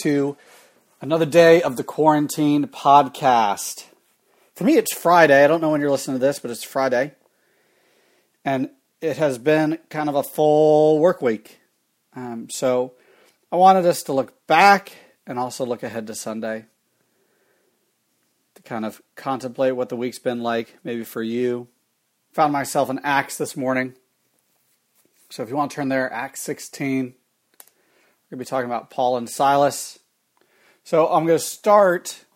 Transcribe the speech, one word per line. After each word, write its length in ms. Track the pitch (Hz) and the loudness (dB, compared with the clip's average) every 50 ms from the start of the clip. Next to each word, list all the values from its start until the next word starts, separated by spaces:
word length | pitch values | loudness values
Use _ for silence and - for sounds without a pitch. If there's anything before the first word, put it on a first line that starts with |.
| - | -4
to 340 | 156 147 143 139 143 139 - _ _ - - _ _ _ _ _ _ _ _ | -2 -2 0 -2 -2 -6 -10 _ _ -20 -20 _ _ _ _ _ _ _ _
another 240 | - 135 160 165 160 | -6 -2 -2 0 0
day 360 | 151 127 170 170 165 165 170 | 2 4 6 8 8 8 6
of 140 | - 143 127 | 4 0 -4
the 80 | 120 135 | -6 -8
Quarantine 840 | - - - 151 156 151 151 151 147 - - 151 147 147 147 143 - | -6 -4 0 2 4 4 4 2 -2 -2 -2 0 2 2 0 0 -4
Podcast. 1200 | - - - - 139 143 139 131 - - 151 135 123 117 110 101 98 - - - - - - - _ _ _ _ _ _ _ _ _ _ _ _ _ | -6 -2 4 6 6 6 6 4 -2 -2 0 2 2 4 2 0 -2 -4 -8 -12 -14 -14 -18 -20 _ _ _ _ _ _ _ _ _ _ _ _ _
For 80 | - 175 | -4 0
me, 140 | 226 226 240 | 2 2 2
it's 160 | - - - | 0 -2 -4
Friday. 500 | - - 170 175 175 165 147 139 135 143 | -4 0 4 4 6 6 6 6 6 6
I 40 | 147 | 6
don't 120 | 160 170 | 4 2
know 120 | 160 156 | 0 0
when 100 | 151 147 | 0 0
you're 100 | 143 143 | 0 -2
listening 240 | 139 131 - - 135 | -2 -2 -4 -6 -4
to 100 | 127 127 | -2 -2
this, 140 | 139 143 - | -2 -2 -4
but 120 | - 120 | -8 -12
it's 120 | 117 - - | -12 -12 -12
Friday. 500 | - - 139 135 131 123 120 135 151 147 _ _ _ _ _ _ _ _ _ _ _ _ _ _ _ _ _ _ _ _ _ _ _ _ _ - | -8 -4 -2 -2 0 0 -2 -2 -4 -8 _ _ _ _ _ _ _ _ _ _ _ _ _ _ _ _ _ _ _ _ _ _ _ _ _ -6
And 240 | 147 135 131 135 - - _ _ _ _ _ | -4 -4 -2 -4 -6 -10 _ _ _ _ _
it 160 | 165 160 147 147 | -6 -6 -4 -2
has 200 | 156 147 131 117 | -2 -2 -2 -2
been 420 | 117 151 156 156 156 151 160 - _ - | 0 0 2 2 2 0 -4 -6 _ -12
kind 180 | - 156 151 151 | -10 -6 -6 -4
of 80 | 139 | -2
a 80 | 143 131 | -4 -4
full 760 | - - - 151 151 151 151 156 156 151 151 156 156 156 151 | -4 -2 0 2 2 4 4 4 4 4 4 4 4 4 4
work 220 | 156 180 185 - | 2 2 2 0
week. 380 | 147 123 110 107 - - - _ _ _ _ _ _ _ _ _ _ _ _ | -2 -2 -2 -4 -6 -16 -20 _ _ _ _ _ _ _ _ _ _ _ _
Um, 340 | 131 127 123 117 113 117 - | -16 -14 -14 -12 -14 -14 -14
so 440 | - - 143 131 123 127 127 131 - _ _ _ _ _ _ _ _ _ _ _ | -8 -4 -2 0 0 0 -2 -4 -8 _ _ _ _ _ _ _ _ _ _ _
I 60 | - 175 | 0 4
wanted 280 | 185 190 190 190 170 | 6 6 6 6 4
us 180 | 175 165 - - | 2 0 0 -4
to 100 | - 143 | -4 -4
look 340 | 135 127 - _ _ _ - | -4 -4 -4 _ _ _ 2
back 460 | 156 160 185 202 202 190 196 - - - - _ _ _ _ - | 4 6 6 6 6 4 2 -6 -20 -20 -20 _ _ _ _ -12
and 100 | 131 123 | -8 -8
also 280 | 123 123 - - 135 | -8 -8 -8 -8 -8
look 180 | 117 120 113 - | -8 -8 -8 -10
ahead 240 | 120 104 117 110 110 | -10 -10 -12 -12 -12
to 80 | 110 | -12
Sunday 520 | - - 113 110 113 113 110 110 110 110 _ _ _ _ _ _ _ _ _ _ _ _ _ _ _ _ _ _ _ _ _ _ _ _ _ _ _ _ _ _ _ _ _ _ _ _ _ _ | -12 -12 -12 -10 -10 -8 -10 -10 -10 -14 _ _ _ _ _ _ _ _ _ _ _ _ _ _ _ _ _ _ _ _ _ _ _ _ _ _ _ _ _ _ _ _ _ _ _ _ _ _
to 60 | _ | _
kind 240 | - - 131 113 110 | -16 -12 -10 -8 -8
of 160 | 110 - - _ _ _ - | -10 -10 -14 _ _ _ -14
contemplate 580 | - 139 135 123 - 127 117 - 135 131 131 | -10 -8 -8 -8 -8 -10 -6 -4 -2 -2 -2
what 140 | 123 127 120 | -4 -6 -6
the 80 | 131 117 | -6 -8
week's 200 | 123 127 113 - | -8 -8 -8 -8
been 240 | - 131 123 120 | -8 -8 -6 -6
like, 360 | 117 117 117 117 117 - _ _ | -4 -4 -4 -4 -6 -8 _ _
maybe 220 | - 127 120 117 113 | -14 -12 -10 -10 -10
for 180 | - - 120 | -10 -10 -8
you. 460 | 113 113 117 120 123 123 123 123 120 120 _ _ _ _ _ _ _ _ _ _ _ _ | -8 -6 -4 -4 -2 -4 -4 -6 -8 -14 _ _ _ _ _ _ _ _ _ _ _ _
Found 220 | _ - 160 147 143 | _ 0 0 0 0
myself 360 | 139 135 - - 151 135 117 | -2 -4 -4 -2 -2 -2 -2
in 100 | 131 135 - | -4 -6 -4
Acts 340 | 147 139 139 135 - - - | -2 0 0 -2 -2 -6 -10
this 200 | 151 - - 156 | -10 -8 -8 -6
morning. 380 | 131 131 131 127 127 127 127 _ _ _ _ _ _ _ _ _ _ _ _ _ _ _ _ _ _ _ _ _ _ _ _ _ _ _ | -4 -4 -2 -2 -4 -6 -10 _ _ _ _ _ _ _ _ _ _ _ _ _ _ _ _ _ _ _ _ _ _ _ _ _ _ _
So 140 | - - 127 | -14 -12 -12
if 60 | 107 | -8
you 80 | 127 147 | -4 -4
want 140 | 147 139 | -4 -4
to 40 | - | -6
turn 140 | - 143 131 | -6 -6 -4
there, 200 | 135 135 131 131 | -4 -4 -4 -4
Acts 320 | - 113 127 135 - - | -6 -10 -12 -12 -12 -12
sixteen. 760 | - - 143 - - - - - 147 135 135 131 131 123 - _ _ _ _ _ _ _ _ - - _ _ _ _ _ _ _ _ _ _ _ _ | -12 -12 -12 -12 -14 -16 -12 -8 -6 -6 -4 -4 -6 -8 -10 _ _ _ _ _ _ _ _ -20 -20 _ _ _ _ _ _ _ _ _ _ _ _
We're 120 | _ - 127 | _ -14 -14
gonna 80 | 123 | -10
be 40 | - | -6
talking 160 | 139 131 123 | -6 -6 -4
about 240 | 123 120 113 113 - | -4 -6 -8 -10 -10
Paul 280 | - - 131 123 127 123 | -6 -4 -2 -2 -2 -2
and 120 | 120 113 | -6 -6
Silas. 680 | - - 143 139 139 143 143 143 135 - - - - - _ _ _ _ _ _ _ _ _ _ _ _ _ _ _ _ _ | -4 0 0 2 4 4 2 2 0 -4 -10 -14 -18 -20 _ _ _ _ _ _ _ _ _ _ _ _ _ _ _ _ _
So 240 | - - 160 160 - | -2 0 2 2 2
I'm 200 | 175 165 156 165 | 2 0 2 2
gonna 100 | 165 156 | 2 0
start 880 | - - - - - 214 208 208 202 185 175 185 - - - - _ _ _ | 0 -4 -12 -4 0 4 4 4 4 4 2 -2 -6 -10 -16 -18 _ _ _